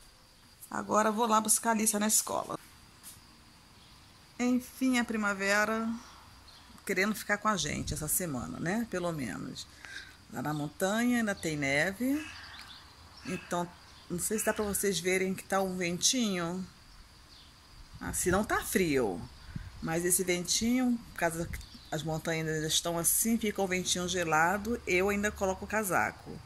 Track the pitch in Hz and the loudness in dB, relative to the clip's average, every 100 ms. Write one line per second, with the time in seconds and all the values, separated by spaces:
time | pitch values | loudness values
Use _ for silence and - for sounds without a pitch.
0 | - - - - - - - - 202 208 | -20 -20 -20 -20 -20 -20 -10 -6 0 2
1 | 220 208 233 220 220 - 233 220 220 208 | 2 2 4 4 4 2 2 2 2 2
2 | 214 - - 62 - - - - - - | 2 2 2 -2 -4 -8 -12 -20 -20 -20
3 | - - - - - - - - - - | -20 -20 -20 -20 -20 -20 -20 -20 -20 -20
4 | - - - - 247 247 - - 262 247 | -20 -20 -14 -2 2 2 0 -2 2 2
5 | 233 220 202 196 196 208 214 226 226 226 | 2 0 0 2 4 4 4 2 -2 -4
6 | - - - - - - - - - 185 | -8 -20 -20 -20 -20 -20 -20 -10 -2 2
7 | 208 208 - 208 214 190 147 131 139 147 | 2 0 -2 0 2 0 0 -2 -4 -4
8 | 151 - 175 127 - - 160 220 226 180 | -2 -2 -2 -4 -4 -4 -2 -2 -2 -2
9 | 175 156 113 78 95 - - - - - | -2 -4 -6 -6 -8 -10 -14 -16 -16 -14
10 | - - - 113 143 151 151 - 190 220 | -16 -20 -12 -6 -4 -2 -4 -2 0 2
11 | 240 240 214 190 170 151 139 143 180 196 | 2 2 2 -2 -2 0 2 2 2 0
12 | 254 302 311 - - - - - - - | 0 0 -4 -14 -16 -16 -18 -18 -20 -20
13 | - - - 180 - 175 175 - - - | -20 -14 -8 -8 -4 -4 -4 -8 -20 -18
14 | - 170 - 214 214 214 208 190 202 170 | -8 -4 -2 0 0 0 0 0 0 0
15 | 180 185 190 190 - 190 190 185 175 175 | 2 2 2 -2 -2 0 0 0 -2 2
16 | - 262 214 180 170 185 180 - - - | 2 4 2 0 -2 -4 -8 -14 -20 -20
17 | - - - - - - - - - - | -20 -20 -20 -20 -20 -20 -20 -20 -18 -12
18 | - - 180 190 214 392 - 208 170 135 | -6 -2 2 2 2 0 2 2 4 4
19 | 107 92 123 - - - - - 165 165 | 2 -2 -8 -14 -12 -12 -12 -8 -2 0
20 | 175 185 180 175 175 - 226 254 247 233 | 2 2 2 0 0 0 2 2 2 0
21 | - - 170 165 170 - - - - 160 | -4 -2 -2 -2 -4 -6 -12 -18 -8 -6
22 | 156 156 170 160 156 156 156 - 170 170 | -2 -4 -2 -2 -2 -2 0 0 0 0
23 | 165 - 226 226 208 196 190 185 180 180 | 2 2 2 2 0 0 0 0 0 0
24 | 180 180 160 156 170 202 208 240 - 180 | 0 0 2 4 4 2 -2 -4 0 2
25 | 196 202 208 - 190 185 202 214 196 139 | 4 2 0 0 0 -2 -2 -2 2 2
26 | 104 - - - | 2 -2 -12 -14